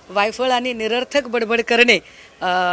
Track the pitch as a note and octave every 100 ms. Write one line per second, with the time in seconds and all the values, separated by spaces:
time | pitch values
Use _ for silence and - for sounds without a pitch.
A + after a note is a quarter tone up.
0 | - F#3+ G#3 G#3+ B3+ B3 B3+ A#3 A3 A#3+
1 | B3+ C#4+ B3+ A#3 G#3+ A3+ G#3 A#3 A#3+ G3
2 | - - - - F3+ F3+ F3+